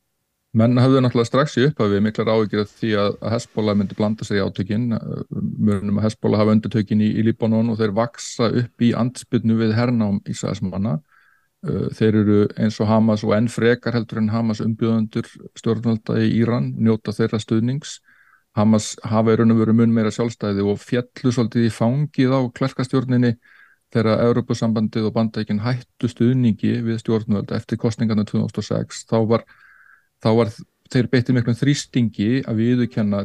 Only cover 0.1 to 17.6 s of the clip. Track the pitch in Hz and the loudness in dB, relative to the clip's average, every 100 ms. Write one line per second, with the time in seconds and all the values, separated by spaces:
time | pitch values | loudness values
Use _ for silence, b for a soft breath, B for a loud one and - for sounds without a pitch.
0.1 | _ _ _ _ 113 113 123 127 135 127 | _ _ _ _ 2 4 4 4 4 4
1.1 | 120 117 131 147 - 135 - 104 101 107 | 0 0 0 0 2 0 2 0 2 0
2.1 | 107 110 110 104 104 104 - 113 104 101 | 0 0 0 0 -2 -4 -4 -2 0 0
3.1 | - - 117 - - 107 101 95 - 107 | -2 -4 -4 -4 -2 0 0 0 -2 -2
4.1 | 107 - 101 98 98 98 107 120 110 - | -2 -4 -2 -2 -4 -4 -2 -2 -4 -6
5.1 | - - - - - 110 101 101 101 107 | -8 -8 -6 -6 0 0 0 0 0 0
6.1 | - 113 107 107 110 98 113 101 107 107 | -2 0 2 4 2 2 -2 0 0 2
7.1 | - 110 113 113 113 117 110 110 98 - | 2 0 0 0 2 0 0 0 0 -2
8.1 | - - - 113 - 120 - 117 107 123 | -6 -12 -2 0 0 -4 0 0 2 -2
9.1 | - - 123 110 113 113 110 120 120 107 | -4 -4 -2 0 2 2 0 0 0 0
10.1 | 101 - - 101 95 95 87 104 156 b | -2 -4 -8 -6 -4 -4 -4 -4 -4 b
11.1 | b b b b _ - - - - 110 | b b b b _ -6 -4 -4 0 2
12.1 | 107 104 104 104 - 110 - 107 110 110 | 4 4 4 2 0 -4 0 2 4 4
13.1 | 107 107 104 120 - 113 120 - 117 110 | 2 0 0 0 0 0 0 -2 -4 -4
14.1 | 113 110 113 117 107 107 110 117 113 110 | -4 -2 0 -2 -2 -4 -2 0 0 -2
15.1 | 120 - - - - 117 110 117 110 - | -4 -8 -14 -20 -8 -4 -2 -2 -2 -2
16.1 | 113 110 110 117 123 135 127 113 110 - | 0 2 2 0 0 -4 0 0 0 -2
17.1 | 101 113 113 - 113 | -2 -2 -2 -2 -2